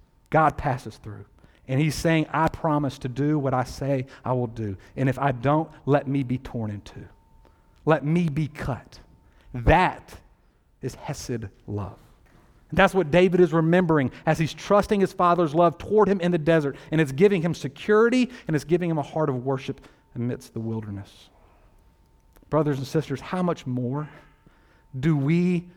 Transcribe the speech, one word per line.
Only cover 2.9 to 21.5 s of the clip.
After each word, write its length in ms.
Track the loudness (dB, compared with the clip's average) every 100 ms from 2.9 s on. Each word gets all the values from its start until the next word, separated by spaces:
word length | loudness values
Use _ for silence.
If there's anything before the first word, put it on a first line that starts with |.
| -4
to 100 | -8
do 280 | -4 -2 0
what 160 | 0
I 120 | -2 -4
say 400 | -6 -4 -2 -4 -10
I 80 | -4
will 140 | -2 -2
do. 300 | -4 -6 -8 -12 -2
And 140 | -2
if 100 | 0
I 140 | -2
don't, 360 | 0 0 0 0 -8 0
let 220 | 0 0
me 160 | -4
be 140 | -2 -6
torn 340 | -6 -8 -8
in 100 | -8
two. 260 | -14 -20 -20 -20 _ -20 _ _ _ _
Let 220 | 0 0 2
me 240 | 0 0
be 180 | -2 -4
cut." 520 | -6 -8 -8 -10 -20 -20 _ _ _ -14 -2
That 640 | 4 4 4 -2 -14 -20 -20 _ _ _ _ _
is 100 | -12
hesed 540 | -10 -10 -10 -8 -8 -8 -14 -10
love. 320 | -8 -8 -12 -20 _ _ _ _ _ _
And 80 | 2
that's 160 | 4
what 160 | 4 2
David 300 | 4 4 4
is 120 | 4
remembering 600 | 4 4 4 4 2 0 -2 -2
as 100 | 0
he's 160 | -2
trusting 480 | -4 2 2 2 0
his 100 | 0
father's 440 | 2 2 4 2 4
love 240 | 2 2
toward 280 | 0 2 4
him 140 | 2
in 100 | 2
the 60 | 0
desert. 380 | 2 2 2 -6 -4
And 100 | 0
it's 100 | 0
giving 300 | 4 4 4
him 140 | 0 -4
security, 720 | -8 -8 0 4 4 4 0 -4 -4
and 100 | -4
it's 80 |
giving 280 | 0 0 0
him 80 | -2
a 40 |
heart 240 | -4 -2 -2
of 160 | -2
worship 380 | -2 -4 -4 -10 -14 _ _
amidst 400 | -6 -6 -6 -10
the 60 | -8
wilderness. 720 | -6 -6 -6 -12 -14 -20 -20 _ _